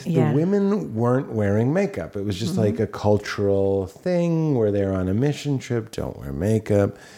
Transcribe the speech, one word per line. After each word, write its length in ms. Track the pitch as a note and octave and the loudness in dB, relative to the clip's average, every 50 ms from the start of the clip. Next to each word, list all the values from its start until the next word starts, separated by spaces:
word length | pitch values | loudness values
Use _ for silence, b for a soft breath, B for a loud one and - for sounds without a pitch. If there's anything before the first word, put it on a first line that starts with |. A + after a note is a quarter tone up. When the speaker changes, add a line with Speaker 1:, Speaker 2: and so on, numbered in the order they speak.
| - | -4
Speaker 1:
Yeah. 240 | - D#3+ C3 A#2+ A2 | 0 2 2 2 4
Speaker 2:
The 60 | A#2 | 2
women 580 | D3 E3 F#3 G3+ G3+ G3+ G3 G#3 G3 - - A2+ | 2 2 2 2 2 2 2 0 -2 -4 -4 -2
weren't 380 | A2 A#2 A#2+ B2 C3+ - - | 0 2 2 2 0 0 -2
wearing 420 | A#2 A2 G#2 G2 G2+ A2 A#2 C3 D#3+ | -2 0 0 2 2 2 2 2 2
makeup. 420 | G3 G3+ - - G2 E2 - - | 0 -2 -2 -4 -8 -8 -8 -6
It 80 | G2+ G2 | -6 -4
was 140 | G#2 F#2+ | -4 -4
just 140 | F2 - F3 F3+ | -4 -4 -2 0
Speaker 1:
Mm-hmm. 80 | - | 2
Speaker 2:
like 180 | G#2+ G#2 - - | 2 2 2 0
a 80 | G#2+ | -2
cultural 1000 | - - - - G#2 G#2 G2 - - - G#2+ G2+ G2 G2 G2 G2 G2 G2 G2 F#2+ | -4 -4 0 2 2 4 2 2 -4 -4 -2 0 2 2 2 2 2 0 0 -2
thing 680 | - - - - F3+ F3+ F3 F3 E3+ E3 D#3+ D#3+ D#3 C#3 | -4 -8 -6 -4 -2 0 0 0 0 0 0 0 0 2
where 160 | A#2+ A2 G#2 | 2 2 2
they're 220 | G2+ G2+ G2 F#2+ F#2+ | 2 0 0 0 0
on 140 | F#2 F#2 F#2 | 0 0 0
a 40 | G2 | 0
mission 440 | A2+ C#3 D3 C#3+ - - D3 C#3 | 2 0 0 -2 -2 -2 -4 -4
trip, 340 | B2+ - - A#2+ A#2 A2 - | -4 -2 -4 -4 -4 -4 -6
don't 260 | - - - B1+ - - | -8 -8 -8 -8 -8 -10
wear 120 | A#1+ C#2 | -10 -8
makeup. 640 | C#2 C#2 F2+ G#2+ A2 G#2+ G#2+ - G#2 G2+ G2+ G2 B B B B B | -4 -2 0 2 2 2 2 2 2 2 2 0 B B B B B